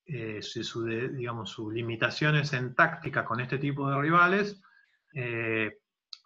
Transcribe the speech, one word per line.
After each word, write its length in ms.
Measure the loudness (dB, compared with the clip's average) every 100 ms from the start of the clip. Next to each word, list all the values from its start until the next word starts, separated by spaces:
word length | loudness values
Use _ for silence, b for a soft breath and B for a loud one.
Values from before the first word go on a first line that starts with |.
| -10
eh, 340 | -8 -6 -6
su, 220 | -8 -6
su 220 | -6 -4
de-, 240 | -4 -2 -4
digamos, 420 | -4 -6 -6 -8
sus 240 | -8 -6
limitaciones 760 | -4 -4 0 -2 2 2 4 2
en 240 | 0 0 2
táctica 480 | 2 2 -4 -2
con 160 | 0 -2
este 180 | -2 -2
tipo 320 | -2 -2 0
de 100 | 0
rivales, 600 | 4 6 6 6 2 -4 b b b b _
eh, 640 | -6 -4 -2 0 2 0 -4 _ _ _ -20